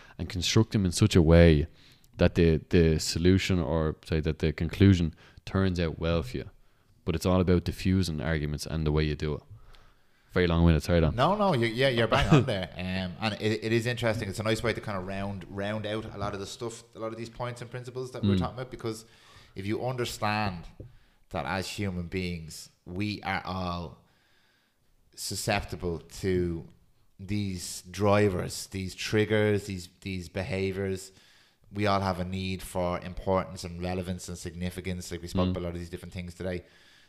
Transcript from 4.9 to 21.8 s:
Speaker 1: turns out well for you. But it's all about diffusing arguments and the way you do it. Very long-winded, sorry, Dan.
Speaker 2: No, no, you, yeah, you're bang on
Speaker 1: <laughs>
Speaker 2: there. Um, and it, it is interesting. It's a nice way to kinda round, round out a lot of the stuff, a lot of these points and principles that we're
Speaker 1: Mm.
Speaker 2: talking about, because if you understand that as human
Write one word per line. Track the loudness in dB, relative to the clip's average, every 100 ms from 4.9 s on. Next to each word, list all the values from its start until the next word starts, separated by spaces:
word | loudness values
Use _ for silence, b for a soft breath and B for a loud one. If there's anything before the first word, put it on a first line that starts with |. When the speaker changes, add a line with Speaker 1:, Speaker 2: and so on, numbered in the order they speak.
| 8 4 -4 b b
Speaker 1:
turns | -4 0 0 0
out | -2 -2
well | 0 0
for | -2 -8
you. | -10 -16 _ _ _ _
But | -4
it's | -2 2
all | 2
about | 4 4
diffusing | 2 -2 2 2 2 -2
arguments | -2 -2 -2 -4
and | -4 -2 0
the |
way | 2
you | 0 -2
do | -4
it. | -6 -10 b b b b b b b _
Very | 0 2
long-winded, | 6 6 6
sorry, | 4 4
Dan. | 4
Speaker 2:
No, | 4 2
no, | 2 2
you, | 2 0
yeah, | 2 2
you're | 2 2
bang | 2 6
on | 6
Speaker 1:
<laughs> | 4
Speaker 2:
there. | -2 -4 -6
Um, | -6 -4 -6 -4
and | -4 -2
it, | -2 -2
it | 0
is | 0 0
interesting. | -2 0 -2 -4
It's | -4
a |
nice | -2 0
way | 0
to | -4
kinda | -6 -8
round, | -6 -8 -8 -8 -10
round | -8 -6 -4 -4
out | -6 -8
a | -8
lot | -8
of | -6
the | -10
stuff, | -8 -10 -10 -18
a | -12
lot | -10
of | -10
these | -12
points | -10 -10 -10
and | -12
principles | -12 -12 -12 -10
that | -2
we're | 2
Speaker 1:
Mm. | 2
Speaker 2:
talking | 0 -6
about, | -12
because | -8 -8 -8 -12 b b b b
if | -10 -6
you | -4 -4
understand | -4 -6 -4 -2 0 -2 -6 -14 -18 -20 b b b -10
that | -6 -4
as | -4 -4
human | -4